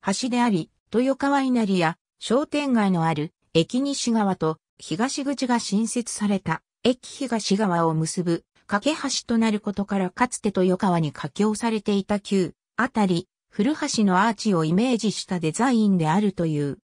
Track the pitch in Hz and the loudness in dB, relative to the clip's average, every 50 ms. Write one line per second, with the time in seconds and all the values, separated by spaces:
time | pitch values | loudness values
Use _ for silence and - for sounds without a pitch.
0 | - - 196 - - 262 226 247 240 247 208 170 160 - _ _ _ _ - 214 | -2 -2 -4 -2 -2 -2 0 2 2 2 2 0 -2 -4 _ _ _ _ 0 0
1 | 254 269 269 - - 277 277 285 269 262 247 240 226 190 196 185 170 160 170 _ | 2 2 0 0 0 0 0 2 0 2 0 0 2 2 2 2 2 0 0 _
2 | _ _ _ _ - - 220 262 302 - - 294 294 277 254 233 208 196 185 170 | _ _ _ _ -4 0 0 0 0 0 -2 -2 0 2 2 2 2 2 2 2
3 | 160 160 165 151 147 170 _ _ _ _ _ 160 165 160 - 247 277 285 277 - | 2 0 0 -2 -4 -6 _ _ _ _ _ 0 0 2 0 -2 -2 -2 -4 -4
4 | - 240 226 226 208 196 185 - - 156 160 _ _ _ _ _ - - 160 170 | -2 0 0 2 2 0 0 0 -2 -4 -4 _ _ _ _ _ -10 -8 -4 -2
5 | 226 269 - - 277 269 285 247 - 240 247 233 - - 196 202 226 214 - 247 | -2 -2 -2 -4 -4 -4 -4 -4 -2 0 0 -2 0 0 -2 -2 -2 0 -2 -4
6 | 226 - - - 208 202 208 190 _ - 160 - _ _ _ _ _ 226 254 - | -6 -6 -6 -4 -2 -2 -2 -2 _ -4 -6 -6 _ _ _ _ _ 0 0 0
7 | - - - - 277 240 240 226 202 - 196 196 220 196 175 170 165 165 160 156 | -6 -20 -10 -10 -6 -4 -4 -4 0 0 0 2 2 2 2 2 2 2 2 0
8 | 160 160 - - 175 175 170 170 _ _ _ _ _ _ - 208 202 277 311 - | -2 -2 -2 -4 -2 -2 -2 -2 _ _ _ _ _ _ -4 -2 0 -2 -2 -2
9 | - 269 - - - - 233 226 226 226 208 208 _ - 202 - 196 - 208 196 | -4 -6 -6 -6 -4 -2 0 2 2 2 0 -2 _ -4 -4 -4 -4 -2 -2 -2
10 | 190 180 - - 247 254 - - - 214 190 190 185 185 180 185 - 196 175 170 | -2 -2 0 -2 -2 -2 -2 -4 -4 -2 0 2 2 2 2 2 2 2 2 2
11 | 160 147 127 - - 147 _ - 202 214 214 208 - 233 220 214 - - 208 202 | 0 -2 -4 -8 -12 -12 _ 0 0 0 0 -2 -2 -2 -2 -2 -2 -2 -2 -2
12 | 190 _ 208 208 _ - 208 196 180 151 - _ _ _ _ - 226 254 _ 226 | 0 _ -4 -4 _ -2 0 0 0 0 -4 _ _ _ _ -4 -4 -2 _ 0
13 | 208 185 180 170 - _ _ _ _ _ _ - 202 254 311 - - 285 - - | 2 2 2 0 -2 _ _ _ _ _ _ -2 0 0 0 -2 -4 -4 0 2
14 | 214 196 185 180 196 233 226 - - 220 196 165 160 156 170 185 233 262 254 220 | 2 4 4 4 2 2 0 0 0 0 2 2 2 2 2 2 2 2 0 0
15 | - 214 180 - - _ 190 180 165 156 156 - 233 269 254 226 214 208 190 180 | 0 -2 -4 -4 -6 _ -6 -2 -2 -2 0 0 0 2 4 4 4 4 4 2
16 | 160 156 160 190 214 202 185 - 170 165 156 147 147 143 135 - _ _ | 2 2 2 2 2 0 0 0 -2 -2 0 -2 -2 -4 -4 -8 _ _